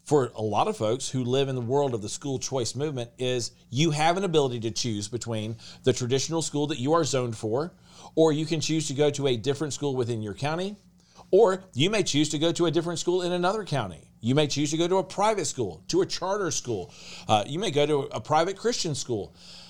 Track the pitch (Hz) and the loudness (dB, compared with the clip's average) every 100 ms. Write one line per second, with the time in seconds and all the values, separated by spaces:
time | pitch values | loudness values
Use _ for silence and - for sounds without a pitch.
0 | - 147 123 - 107 104 117 107 110 127 | 2 2 2 -2 0 2 0 0 0 0
1 | - 127 120 127 135 127 117 135 143 117 | -2 -4 0 0 0 -2 0 0 2 -2
2 | 101 - 143 131 - 131 113 120 156 131 | -6 -8 -6 -4 -4 -4 -4 -4 -4 -4
3 | 117 - 127 127 113 - - 120 165 147 | -8 -4 -2 -2 -4 -10 -6 0 2 2
4 | 160 175 196 156 135 120 110 110 123 101 | 2 2 2 2 2 0 -4 -4 -2 -4
5 | 101 120 117 110 107 117 - - - 123 | -4 -6 -4 -4 -6 -8 -14 -2 0 2
6 | 123 135 135 160 156 147 147 143 123 165 | 0 0 0 -2 -2 -2 -2 -2 2 2
7 | 151 135 123 110 110 120 170 - - - | 2 0 -2 -4 -2 -2 -4 -8 -20 -20
8 | - - 160 147 156 160 - 160 151 135 | -4 4 4 4 0 -2 0 0 0 2
9 | 147 143 139 120 127 135 156 - 147 127 | 2 2 0 0 0 -2 -4 -4 -2 0
10 | 117 113 107 95 143 165 190 208 _ _ | -2 -2 -6 -6 -4 -4 -6 -10 _ _
11 | _ - - 185 220 190 - 117 165 214 | _ -20 2 6 6 4 -4 0 2 2
12 | 175 143 151 151 170 170 170 156 165 165 | 2 2 0 0 0 2 0 0 -2 -2
13 | - 185 175 180 175 220 180 143 101 78 | 0 0 0 0 0 0 -2 -4 -4 -8
14 | - _ 110 139 147 139 147 156 170 190 | -20 _ 0 2 2 2 0 0 2 2
15 | 185 - 208 208 147 - 104 80 - 165 | 0 0 2 2 -2 -4 -6 -6 -2 0
16 | - - 180 208 175 - - 104 85 - | 0 -2 -2 -2 -2 -4 -4 -6 -8 -14
17 | - - - 107 104 151 208 143 147 147 | -18 -8 2 2 2 -4 0 2 2 2
18 | 135 123 - 151 170 196 226 240 175 139 | -2 -6 0 2 2 0 -2 -2 -2 -4
19 | - 110 87 - - - | -4 -6 -6 -14 -20 -20